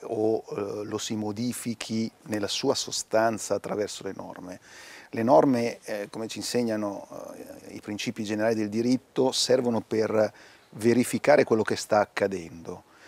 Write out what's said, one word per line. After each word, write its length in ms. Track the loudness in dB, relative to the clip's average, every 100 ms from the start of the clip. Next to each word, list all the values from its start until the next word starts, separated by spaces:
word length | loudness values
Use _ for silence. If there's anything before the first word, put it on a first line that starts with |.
o, 420 | -6 0 2 0 -2
eh, 360 | -8 -6 -6
lo 120 | -6 -6
si 200 | -4 -4
modifichi 920 | -4 -4 -4 -4 -6 -8 -4 -4 -4 -8 -6
nella 200 | -4 -4
sua 300 | -2 -2 -2
sostanza 800 | -4 -6 0 2 2 0 -2 -4
attraverso 480 | -2 -4 -4 -6
le 80 | -10
norme. 460 | -10 -12 -12 -14 -16 -18 -20 -20 -20 -8
Le 100 | 0
norme, 560 | 6 6 8 4 0 -4
eh, 240 | -6 -6 -6
come 180 | -8 -8
ci 80 | -8
insegnano, 720 | -4 -2 0 -2 -4 -6 -10 -14 -14
eh, 400 | -14 -16 -18 -16
i 60 | -12
principi 440 | -8 -6 -6 -4
generali 300 | -2 0 2
del 140 | 2 0
diritto, 640 | 0 2 2 0 0 2
servono 480 | 2 2 4 2 -2
per 520 | 0 0 2 2 2 -2 -20 -20 _
verificare 720 | 2 4 6 4 2 6 6
quello 180 | 6 4
che 140 | 2 -2
sta 220 | 2 2
accadendo. 840 | 2 0 0 -2 -8 -12 -12 -14 -16 -20